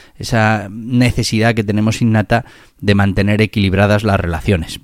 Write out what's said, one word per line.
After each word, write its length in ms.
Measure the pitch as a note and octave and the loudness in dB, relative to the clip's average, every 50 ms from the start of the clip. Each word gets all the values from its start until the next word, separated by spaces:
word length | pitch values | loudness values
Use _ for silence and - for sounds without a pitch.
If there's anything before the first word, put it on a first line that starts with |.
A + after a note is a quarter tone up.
| - - _ | -20 -20 _
esa 520 | - - - B2+ A2+ A2 A2 A2 G#2+ G2 G2 | -14 -6 -2 0 0 2 2 0 -2 -4 -8
necesidad 800 | G2+ A#2 G#2+ A#2+ B2+ B2 B2+ A#2+ - B2+ A2+ - A#2 G#2+ G#2+ A#2 A2 | -12 -12 -6 -2 0 2 2 2 0 -2 -4 -2 0 0 2 2 0
que 100 | A2+ G#2 | 0 -2
tenemos 380 | G2+ G#2 G#2+ G#2+ A2 A2 - | -2 -2 0 0 0 0 0
innata 440 | B2 A2+ A2 G#2+ G2+ - A#2 A#2 - - - - - _ _ _ | 0 2 2 0 2 0 0 -2 -2 -6 -14 -20 -20 _ _ _
de 140 | - G2+ G2+ | -2 0 2
mantener 460 | G2+ G2 G2 F2+ G#2 G2 G#2 G#2 G#2 | 2 2 2 0 0 0 0 2 2
equilibradas 600 | A2 - - G#2+ G2 F#2+ F2+ F#2+ G2+ G2+ G#2 G#2 G#2+ | 0 0 0 0 0 2 2 2 2 2 2 2 2
las 160 | G#2+ G2 F#2 | 0 0 0
relaciones. 600 | F2 F2 E2 D2+ - G#2+ G2+ E2 D#2+ - - - | 0 -4 -6 -4 -2 0 0 0 -2 -6 -12 -12